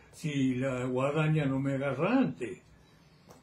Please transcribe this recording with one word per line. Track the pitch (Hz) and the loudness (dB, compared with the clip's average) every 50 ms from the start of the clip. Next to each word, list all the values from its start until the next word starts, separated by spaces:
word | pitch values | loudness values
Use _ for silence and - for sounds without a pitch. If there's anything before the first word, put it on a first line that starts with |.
| - - | -20 -20
si | - - - 156 143 139 135 131 127 | -14 -8 -6 -2 0 2 2 2 2
la | 123 127 - 127 127 127 | 0 -2 -2 -2 -2 -2
guadaña | 131 127 127 131 143 147 160 151 156 156 156 143 | -2 0 0 0 2 2 2 2 2 2 2 2
no | 135 135 135 | 0 0 0
me | 139 139 139 | 0 0 -2
agarra | 131 139 143 127 127 160 196 247 269 | 0 -2 -2 -2 0 0 2 2 2
antes. | 240 151 - - 123 107 92 - - - - - - - - - - - - - - - - - | 2 2 -2 -6 -8 -8 -10 -12 -16 -20 -20 -20 -20 -20 -20 -20 -20 -20 -20 -20 -20 -20 -20 -20